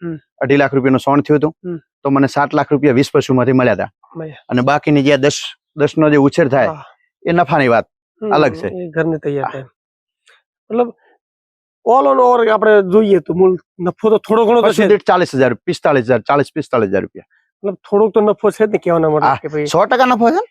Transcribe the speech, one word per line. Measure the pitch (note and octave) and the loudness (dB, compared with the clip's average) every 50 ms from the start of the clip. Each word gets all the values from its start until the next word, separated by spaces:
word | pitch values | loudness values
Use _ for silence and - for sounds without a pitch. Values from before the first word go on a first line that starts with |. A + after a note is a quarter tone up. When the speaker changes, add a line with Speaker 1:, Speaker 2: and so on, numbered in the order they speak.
| F3 | -12
Speaker 1:
હમ. | E3+ D#3+ D3+ _ _ _ - | -12 -12 -12 _ _ _ -6
Speaker 2:
અઢી | C#3 C3 C#3 | -2 0 0
લાખ | C#3+ C#3 C3+ C#3 | 2 2 0 0
રૂપિયાનું | C3+ B2 C3+ C3 B2+ | 0 0 0 0 0
સોણ | - C#3 C#3 C#3+ | 0 0 0 0
થયું | C#3+ - D3+ D3 | 0 0 0 0
હતું, | C#3+ D#3 D#3+ _ - | 0 -2 -6 _ -12
Speaker 1:
હમ. | F3+ F3 | -12 -12
Speaker 2:
તો | D#3+ - _ _ _ - C#3 | -12 -14 _ _ _ -6 -2
મને | C#3 C#3 C#3 | 0 0 0
સાત | C3 - C#3+ C#3+ C#3 - | 0 -2 -2 -4 -2 -2
લાખ | D3+ C#3+ - | -4 -2 -2
રૂપિયા | D3+ C3+ C#3+ D3 A#2+ | -2 0 2 2 2
વીસ | B2 C#3 - - | 2 0 0 0
પશુમાંથી | D3 B2+ - C3 B2+ B2 B2 | -2 0 0 0 0 0 0
મળ્યા | C3 C3 B2 B2 G#2 | 2 2 2 0 0
હતા. | F#2 - - _ _ _ _ - | -2 -4 -10 _ _ _ _ -18
Speaker 1:
મળ્યા. | E3 D#3+ D#3 C#3+ - _ - | -16 -16 -16 -18 -18 _ -6
Speaker 2:
અને | - - | -4 -2
બાકીની | B2 C3+ C#3+ D3 - D#3 D3 C#3+ | 0 0 0 -2 0 0 0 2
જે | C3 C#3+ D3 | 2 2 2
દસ, | C3 C3 D3 - - - - - _ _ _ - | 2 2 0 -2 -4 -8 -14 -18 _ _ _ -6
દસનો | D3+ C#3+ D3 - E3 D#3 D3+ | -4 -4 -2 0 0 0 2
જે | D3 | 4
ઉછેર | D3 C#3 C#3 - - E3 C3+ | 4 2 2 2 0 0 0
થાય, | C3 C3+ A#2 | 2 0 0
Speaker 1:
હા. | - D#3 D3 - - _ _ _ _ _ _ - | -2 -4 -8 -16 -20 _ _ _ _ _ _ -6
Speaker 2:
એ | - | -2
નફાની | E3+ E3+ F3 - E3+ D3+ C3+ B2 | 0 0 0 0 0 0 2 2
વાત | A#2 A2 - _ _ _ _ _ _ - | 2 2 0 _ _ _ _ _ _ -10
Speaker 1:
હમ, | A3 G#3+ | -6 -2
Speaker 2:
અલગ | D3+ D3+ D3+ C3 | 0 0 0 0
છે. | G2 D#2+ F3+ | -2 -4 -8
Speaker 1:
એ | F#3+ F#3 F3+ F3+ E3+ | -8 -8 -10 -12 -8
ઘરની | D3+ E3 D#3 E3 D#3+ D3+ | -6 -4 -4 -4 -4 -6
તૈયાર | - D3 C#3+ C#3 C3+ | -6 -6 -6 -6 -6
Speaker 2:
હા. | - | -8
Speaker 1:
થાય. | - C3+ C3+ - _ _ _ _ _ _ _ _ _ _ _ _ _ _ _ _ _ _ _ - | -10 -12 -16 -18 _ _ _ _ _ _ _ _ _ _ _ _ _ _ _ _ _ _ _ -6
મતલબ, | G#3+ A#3+ A#3+ A#3 - _ _ _ _ _ _ _ _ _ _ _ _ _ _ _ _ _ - - | -4 -4 -4 -4 -6 _ _ _ _ _ _ _ _ _ _ _ _ _ _ _ _ _ -2 0
all | A#3+ C4+ C#4 | 2 2 2
on | C#4 C4+ C4 | 2 2 2
over | B3+ B3 B3 A#3+ A3+ G#3+ | 4 2 2 2 2 0
આપણે | A3 G#3+ A3 A3 G#3+ G#3 | 0 2 2 4 4 4
જોઈએ | G3 F3+ F3 G#3+ A3 G3+ G3 F3 | 2 2 2 2 2 4 2 0
તો | - - E3 | 0 -2 0
મૂળ | F3 F#3+ F#3 F#3 E3 _ _ _ - | 2 2 2 2 0 _ _ _ -8
નફો | F3 F3+ - _ - A3 | -6 -6 -6 _ -2 0
તો | A3 G3+ | 0 0
થોડો | - - A3 A3 A3+ | 0 0 0 0 2
ઘણો | G#3 A#3+ A#3+ | 2 2 2
તો | G#3+ G#3+ | 2 2
Speaker 2:
પશુ | F#3 D#3 | 2 2
Speaker 1:
છે | G#3+ | 2
જ. | F#3+ | 2
Speaker 2:
દીઠ | G#3 G3 - | 2 2 2
ચાલીસ | - F#3+ F#3 F3 - - | 0 0 0 0 0 0
હજાર, | C3 C3 B2 A#2+ | 0 0 0 0
પિસ્તાલીસ | - _ - E3+ - - E3+ D3 C3+ A2+ | -2 _ -8 -6 -2 0 0 0 0 2
હજાર, | A#2 B2+ A2+ | 0 0 0
ચાલીસ | - - C#3+ C#3+ C3 - - | 0 0 0 0 0 -2 -6
પિસ્તાલીસ | D#3+ C#3 - - B2 A2 F#2+ | -10 -6 -4 -2 -2 0 0
હજાર | F#2+ F#2+ | -2 -2
રૂપિયા. | F2+ F2+ - F2 - _ _ _ _ _ _ _ - | -4 -6 -10 -18 -20 _ _ _ _ _ _ _ -10
Speaker 1:
મતલબ, | G3+ F#3 - _ - | -8 -8 -10 _ -2
થોડોક | G#3 G3+ A3 G#3+ - | 0 0 0 2 0
તો | A3+ | 0
નફો | G#3 G#3+ G3 - - G#3 | 0 0 0 0 -2 -2
છે | - - A3 | -2 0 -2
જ | G#3+ | -2
ને, | G#3+ - | -2 -2
કહેવાનો | - F#3 E3+ E3 D#3+ D#3 | -2 0 0 0 0 0
મતલબ | D3+ D3+ - | 0 0 0
Speaker 2:
હા, | C3 C3+ A#2+ | 0 -2 -2
Speaker 1:
કે | - D3 | -4 -8
ભાઈ | D3+ D3+ D3 | -6 -6 -4
Speaker 2:
સો | C#3+ - E3 G3+ | -2 0 0 0
ટકા | G3+ B3+ A#3+ C4 | 2 2 0 2
નફો | B3 B3+ G#3+ A#3 A#3 | 2 0 0 0 0
છે | D#4 | 0
ને. | F#4+ A#4+ - | 0 -4 -2